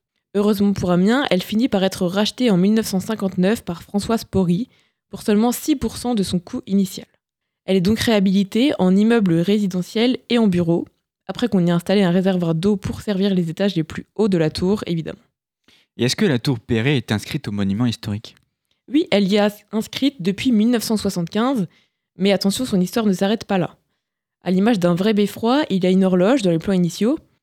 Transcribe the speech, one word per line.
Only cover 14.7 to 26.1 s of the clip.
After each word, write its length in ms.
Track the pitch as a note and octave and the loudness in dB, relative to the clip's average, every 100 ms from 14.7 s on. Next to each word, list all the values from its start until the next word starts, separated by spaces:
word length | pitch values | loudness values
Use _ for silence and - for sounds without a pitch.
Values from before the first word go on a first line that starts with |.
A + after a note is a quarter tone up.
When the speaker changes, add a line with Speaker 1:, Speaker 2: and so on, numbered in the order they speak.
| G#3 - | -2 -4
Speaker 1:
évidemment. 320 | E3+ D3+ - _ _ _ _ _ _ _ - | -6 -6 -12 _ _ _ _ _ _ _ -2
Speaker 2:
Et 80 | |
est-ce 120 | A#2+ - | -2 2
que 100 | G#3 | 0
la 120 | B2 | 0
tour 220 | - A#2 | 0 -4
Perret 380 | - A2+ B2+ C#3+ | -2 0 0 0
est 120 | - | -2
inscrite 380 | G#2 - D#3 - | -4 -4 -8 -6
au 40 | |
monument 340 | G2+ G2 G2 A#2+ | -4 -2 -2 -2
historique ? 500 | G#2+ A2 G#2 - - _ _ _ _ - | -4 -8 -10 -10 -20 _ _ _ _ -4
Speaker 1:
Oui, 140 | C#4 - | -2 0
elle 180 | G#3 F#3+ | 0 2
y 80 | G#3 | 2
est 300 | G#3 G#3 _ | 0 -2 _
inscrite 480 | G#3+ G#3+ - C#4 C#4 | -8 -6 -4 -4 -2
depuis 320 | F3 F#3+ C4 | -4 -2 0
mille 180 | G#3+ A3+ | 2 2
neuf 120 | A#3+ | 0
cent 140 | - G#3+ | -2 -4
soixante-quinze, 680 | G3 F#3 E3+ G#3 B3 C4 E3 _ _ _ _ - | -4 -4 -4 -2 -2 -2 -4 _ _ _ _ -4
mais 160 | G3 | 0
attention, 320 | F#3+ G3 F#3+ | 0 0 -2
son 160 | B3+ F#3+ | -2 -2
histoire 260 | F3+ A#3+ G#3+ | 0 0 0
ne 60 | |
s'arrête 320 | F3+ G3 A3+ | 0 0 -2
pas 140 | - G3 | -2 -4
là. 180 | D#3 - _ _ _ _ _ _ | -4 -8 _ _ _ _ _ _
À 80 | - | -2
l'image 280 | F#3 G#3 G#3+ | 2 2 2
d'un 160 | F3 | 2
vrai 200 | F3 G#3 | 2 2
beffroi, 500 | G#3 G3+ - A3+ C#4 - | 2 0 -2 0 0 0
il 120 | F#3+ | 0
y 40 | F3+ | 2
a 40 | |
une 140 | F#3+ | 4
horloge 380 | F#3+ | 4